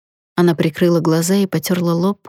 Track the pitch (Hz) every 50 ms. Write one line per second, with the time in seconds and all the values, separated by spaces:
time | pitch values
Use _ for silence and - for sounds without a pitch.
0 | _ _ _ _ _ _ - - 175 175 160 - - 160 151 - 180 175 170 165
1 | 165 160 160 165 170 175 196 202 196 190 - 160 151 - 180 180 170 170 170 170
2 | 170 196 202 _ _